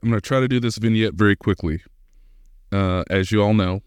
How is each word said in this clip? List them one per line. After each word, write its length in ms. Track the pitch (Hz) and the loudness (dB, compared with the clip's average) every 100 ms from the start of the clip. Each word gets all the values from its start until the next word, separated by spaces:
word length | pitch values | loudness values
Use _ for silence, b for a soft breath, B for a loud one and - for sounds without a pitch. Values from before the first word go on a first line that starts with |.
I'm 80 | 113 | -2
gonna 100 | 113 | -2
try 200 | - 135 | -2 -2
to 80 | 127 | 0
do 120 | 123 | 0
this 160 | 117 107 | -2 -2
vignette 380 | 113 110 110 | 0 0 0
very 220 | 82 104 98 | 2 2 4
quickly. 440 | - 95 82 78 - - _ - - - - - - | 0 -2 -4 -6 -10 -20 _ -20 -20 -20 -20 -20 -6
Uh, 340 | 98 95 90 - | -2 -2 -2 -2
as 220 | 95 92 | -2 0
you 100 | 107 | 2
all 120 | 104 | 2
know, 260 | 107 92 95 | 2 0 -4